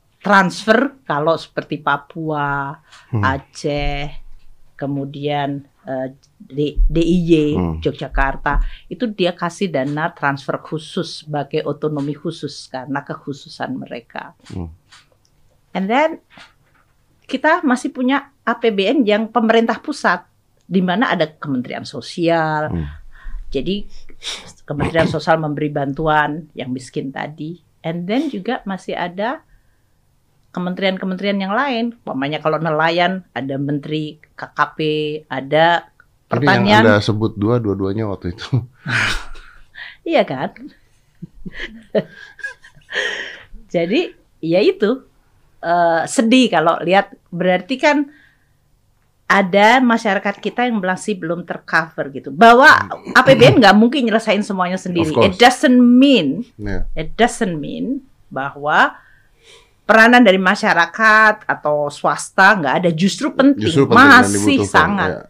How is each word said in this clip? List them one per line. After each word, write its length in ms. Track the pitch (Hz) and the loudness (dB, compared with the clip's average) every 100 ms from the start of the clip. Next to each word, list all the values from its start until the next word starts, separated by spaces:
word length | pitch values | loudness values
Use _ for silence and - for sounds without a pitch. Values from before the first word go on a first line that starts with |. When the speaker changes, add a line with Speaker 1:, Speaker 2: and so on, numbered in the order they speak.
| _ _ | _ _
Speaker 1:
transfer 800 | 190 196 180 - - 226 277 - | 2 4 2 0 0 2 0 -4
kalau 300 | - 147 156 | -6 -2 0
seperti 460 | 160 - - - 151 | -2 -4 -10 -8 -6
Papua, 960 | 151 143 - - 156 151 143 139 139 156 _ - - | -4 -4 -6 -10 -6 -4 -4 -4 -6 -12 _ -20 -8
Speaker 2:
Hmm. 160 | 117 | -2
Speaker 1:
Aceh, 880 | 110 139 - - 156 143 143 143 147 - - - - - - | -2 -2 -8 -10 -6 -2 -4 -4 -8 -12 -16 -18 -20 -20 -20
kemudian, 920 | - 139 143 139 143 143 147 139 143 139 _ | -10 -8 -6 -8 -8 -6 -4 -4 -6 -12 _
eh, 300 | - 131 131 135 _ _ | -10 -8 -8 -12 _ _
D-, 440 | - 135 147 - | -12 -4 -4 0
D 140 | - 151 | 0 2
I 220 | 165 180 | 2 2
Y, 140 | 165 165 151 | 4 2 2
Speaker 2:
Hmm. 280 | 147 85 80 | 0 -2 -2
Speaker 1:
Yogyakarta, 800 | 143 139 135 - 135 - - 143 - - - | -4 -6 -6 -2 -2 -2 -2 0 -2 -6 -14
itu 180 | 180 247 | -8 -6
dia 260 | 202 175 | -2 -2
kasih 360 | 170 175 170 196 | -2 -6 -4 -4
dana 440 | 143 135 147 165 | -2 -4 -4 -6
transfer 440 | - 143 139 - 147 | -4 -4 -4 -6 -8
khusus 640 | - 156 - - 165 - | -8 -10 -8 -8 -8 -10
sebagai 400 | 151 147 143 156 | -8 -8 -4 -6
otonomi 480 | - 143 151 151 143 | -4 -4 -4 -4 -6
khusus 560 | 147 170 - 147 - - | -6 -8 -8 -12 -12 -14
karena 320 | 131 123 139 | -12 -8 -8
kekhususan 720 | 143 151 - 143 - - 123 | -8 -14 -12 -14 -14 -12 -8
mereka. 640 | 131 139 123 117 - 139 - - | -8 -10 -14 -14 -16 -16 -18 -16
Speaker 2:
Hmm. 220 | 98 85 80 _ - _ _ _ _ _ _ _ | -12 -12 -14 _ -20 _ _ _ _ _ _ _
Speaker 1:
And 160 | 185 190 | -6 -2
then, 220 | 240 320 330 _ - - _ _ _ _ _ _ _ | 0 0 -2 _ -20 -20 _ _ _ _ _ _ _
kita 360 | - 254 302 339 | -10 -2 0 2
masih 280 | 330 240 285 | 2 -2 -4
punya 400 | 262 254 269 - _ | -4 -2 -2 -4 _
A 80 | - | -6
P 140 | 233 233 | -2 0
B 160 | 196 190 | 0 0
N 140 | 285 | 2
yang 240 | 208 208 220 | 2 2 0
pemerintah 500 | 247 220 226 226 226 | 0 2 2 2 -2
pusat, 520 | - 285 220 185 - _ _ _ | -6 -4 -2 -2 -6 _ _ _
di 180 | - 180 | -4 -2
mana 280 | 180 180 262 | 0 0 0
ada 160 | 190 156 | 0 -2
Kementerian 580 | - 147 131 120 - | -6 -8 -6 -6 -10
Sosial. 840 | - 147 - - 170 165 156 151 151 | -12 -14 -12 -4 0 0 0 -2 -4
Speaker 2:
Hmm. 200 | 85 73 76 - - - - - | -6 -6 -12 -20 -16 -10 -10 -6
Speaker 1:
Jadi, 400 | 135 123 202 - - - - - - - - | -6 -4 -6 -8 -14 -16 -16 -14 -14 -16 -20
Kementerian 440 | - 147 143 165 156 | -12 -6 -4 0 0
Sosial 300 | 156 160 160 | -2 0 0
memberi 300 | 156 147 151 | 0 -4 -4
bantuan 840 | 147 139 139 160 151 147 151 160 | -4 -6 -4 0 2 0 -4 -12
yang 160 | - - | -12 -8
miskin 400 | 127 - - 147 | -10 -10 -10 -8
tadi. 520 | 143 147 156 156 175 _ _ | -8 -10 -10 -14 -14 _ _
And 240 | 160 170 175 | -10 -8 -4
then 240 | 226 311 | -4 -4
juga 320 | 208 190 247 | -6 -8 -8
masih 320 | - 185 - 185 | -8 -10 -8 -8
ada 480 | 175 175 214 330 _ _ _ _ _ _ _ _ _ _ _ | -8 -6 -6 -8 _ _ _ _ _ _ _ _ _ _ _
kementerian-kementerian 840 | 180 180 180 190 185 190 185 196 196 | -8 -8 -4 -4 -4 -6 -6 -4 -4
yang 160 | 190 | -4
lain. 320 | 208 285 233 233 - | -4 -2 -2 -4 -8
Umpamanya 400 | - 135 139 151 | -10 -6 -4 -4
kalau 160 | 156 156 | -2 -2
nelayan, 720 | 160 151 165 170 175 185 180 | -2 0 0 2 0 -2 -8
ada 300 | - 135 135 | -10 -6 -4
menteri 560 | 143 147 151 156 151 147 _ | -4 -4 -4 -6 -6 -12 _
K 160 | - 135 | -18 -10
K 120 | - 147 | -4 -4
P, 60 | - 156 151 151 151 - | -2 -4 -2 -4 -8 -10
ada 560 | 135 135 151 165 170 | -10 -2 2 4 2
Speaker 2:
Ini 80 | - | -4
yang 340 | _ _ _ - | _ _ _ -8
Speaker 1:
pertanian. 540 | - 135 196 196 208 | -2 2 2 4 6
Speaker 2:
Anda 160 | 226 104 | 6 4
sebut 380 | 107 107 110 104 | 2 -2 -2 -2
dua, 240 | 101 123 | 0 0
dua-duanya 480 | 110 98 95 104 107 | 0 -2 -2 -4 -6
waktu 240 | 95 90 | -6 -8
itu. 160 | 87 - 127 123 _ - 117 - - - | -10 -4 -4 -4 _ -6 -4 -2 -4 -8
<laughs> 800 | - - - - - - - - | -14 -18 -20 -20 -20 -20 -14 -2
Speaker 1:
Iya, 180 | 311 | 0
kan? 320 | 202 135 160 - 277 _ _ _ _ _ - - | 0 -2 -8 -10 -20 _ _ _ _ _ -20 -16
<laughs> 600 | - - - 220 - 214 - - - - - - - - - - - - - - - - - | -16 -12 -14 -16 -6 -4 -4 -12 -20 -16 -16 -16 -20 -20 -12 -6 -6 -8 -12 -16 -20 -20 -6
Jadi, 460 | 175 175 247 359 - _ _ | -4 0 0 -2 -8 _ _
ya 220 | 160 170 | -2 2
itu. 400 | 277 - 202 262 - _ _ _ _ _ | 2 2 0 -2 -6 _ _ _ _ _
Eh, 420 | 165 175 170 165 | -2 2 2 2
sedih 480 | 165 - 226 262 240 | -2 -2 2 4 4
kalau 240 | 170 160 160 | 4 2 0
lihat. 360 | 165 190 196 - _ | 2 0 0 -6 _
Berarti 460 | 170 180 180 185 262 | -4 0 0 -2 -2
kan 300 | 302 285 285 - _ _ _ _ _ _ _ _ _ _ | 0 2 -2 -8 _ _ _ _ _ _ _ _ _ _
ada 560 | - 190 196 196 208 254 | -2 0 2 4 6 6
masyarakat 560 | 254 226 226 196 202 202 | 4 2 0 -2 -4 -6
kita 300 | 202 - 247 | -8 -4 -2
yang 100 | 220 | -2
masih 380 | 185 180 - 190 | -4 -4 -4 -6
belum 260 | 160 170 | -4 -6
tercover, 720 | 170 180 - 165 160 - 143 | -8 -12 -4 -4 -4 -6 -8
gitu. 160 | 139 139 | -8 -6
Bahwa 380 | 139 226 240 294 | 4 8 8 8
Speaker 2:
Hmm. 480 | - - - - 240 | 6 2 -10 0 2
Speaker 1:
A 80 | |
P 100 | 262 | 6
B 140 | 269 480 | 8 8
N 100 | 370 | 8
nggak 160 | 208 | 6
mungkin 320 | 202 233 285 240 | 6 4 2 0
nyelesain 380 | 214 220 202 | 0 0 -2
semuanya 320 | 202 196 180 185 | -2 -4 -4 -4
sendiri. 320 | 185 175 160 | -4 -2 0
Speaker 2:
Of 60 | 139 | 2
course. 100 | 151 | 2
Speaker 1:
It 80 | 185 | 6
doesn't 400 | 240 254 302 247 | 4 4 4 6
mean, 640 | 247 247 277 247 151 165 240 | 6 6 6 4 2 -4 -8
Speaker 2:
Yeah. 320 | - 104 92 - | -10 -4 -2 -2
Speaker 1:
it 220 | - 160 - | -4 -6 0
doesn't 400 | 233 - 190 160 | 0 0 -4 -4
mean 480 | 143 156 185 277 - _ - | -8 -8 -6 -8 -10 _ -12
bahwa 680 | 131 139 143 147 170 262 - _ _ _ _ _ - _ _ | -8 -8 -6 -2 2 0 -2 _ _ _ _ _ -20 _ _
peranan 360 | - 220 226 247 | 4 6 8 8
dari 160 | 226 185 | 6 4
masyarakat 1080 | 185 196 214 165 170 - 220 214 220 214 | 2 0 0 2 0 2 4 6 6 2
atau 440 | - 139 151 151 147 | -2 -4 -2 -2 -2
swasta 680 | - 170 143 - - 190 208 | -4 -4 -4 -4 4 4 4
nggak 180 | 143 147 | 2 0
ada, 140 | 175 | 0
justru 400 | 156 190 - 285 | 2 0 0 -4
penting, 320 | - 269 285 | 2 4 4
Speaker 2:
Justru 200 | 107 160 | 2 2
penting 160 | 139 226 | 4 6
dan 180 | 277 254 | 8 8
Speaker 1:
masih 140 | 247 - 202 277 | 6 2 2 2
Speaker 2:
dibutuhkan. 80 | 202 | 2
Speaker 1:
sangat. 400 | 185 160 202 165 | 2 2 0 -2
Speaker 2:
Iya, 100 | - | -6